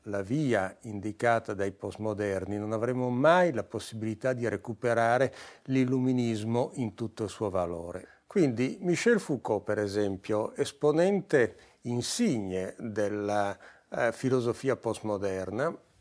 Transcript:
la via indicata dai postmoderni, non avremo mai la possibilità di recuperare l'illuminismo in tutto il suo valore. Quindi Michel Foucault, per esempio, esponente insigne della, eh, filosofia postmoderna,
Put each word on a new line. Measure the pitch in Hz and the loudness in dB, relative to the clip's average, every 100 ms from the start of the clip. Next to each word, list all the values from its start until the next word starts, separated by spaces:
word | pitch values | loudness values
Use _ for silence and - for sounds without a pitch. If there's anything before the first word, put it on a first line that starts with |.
la | 107 101 | -8 -6
via | 98 143 143 107 95 - | -2 0 2 2 0 -6
indicata | 117 104 104 98 120 113 110 | -10 -8 -8 0 2 2 0
dai | 101 98 | -4 -4
postmoderni, | 95 104 - 110 101 104 95 90 104 | -4 -10 -4 -4 -2 0 -2 -2 -4
non | 107 | -2
avremo | 110 120 127 127 | -2 -2 0 -2
mai | 123 151 175 180 | 4 6 6 4
la | 113 | 0
possibilità | 98 110 - 113 110 107 131 | -4 -8 -8 -6 -4 -2 -2
di | 123 117 | 0 -2
recuperare | 101 - 107 123 113 117 123 131 - - - | -2 -6 -4 0 4 4 4 2 -2 -20 -14
l'illuminismo | - 131 127 131 127 127 117 110 110 117 131 - | -2 2 2 2 2 2 2 0 0 0 0 -2
in | 113 - | -6 -4
tutto | 110 - | -8 -4
il | 104 | -6
suo | - 104 | -4 -2
valore. | 92 87 85 85 90 - - - | 0 -2 -4 -8 -10 -14 -20 -2
Quindi | 208 147 113 131 - | 2 2 2 -2 -2
Michel | 180 165 226 220 | 0 2 4 2
Foucault, | - 127 - 104 | 2 -4 0 -2
per | - 107 | 0 -2
esempio, | 104 101 101 95 - 107 113 - | 0 0 0 -2 -2 -2 -2 -2
esponente | 139 - 151 151 185 202 - 147 110 - - _ | -4 0 2 4 4 2 2 4 4 0 -20 _
insigne | 120 120 120 - 233 117 95 92 92 - | -4 -2 -2 0 0 0 -2 -4 -4 -6
della, | 117 107 101 104 104 104 101 98 - - - | -6 -2 0 0 0 0 0 -2 -14 -20 -8
eh, | - 120 | -2 0
filosofia | - 131 131 117 107 135 117 | 0 0 0 0 -2 -2 -2
postmoderna, | 117 104 110 101 98 95 92 107 156 - _ _ | -2 -4 -4 -2 -2 -4 -4 -2 -4 -4 _ _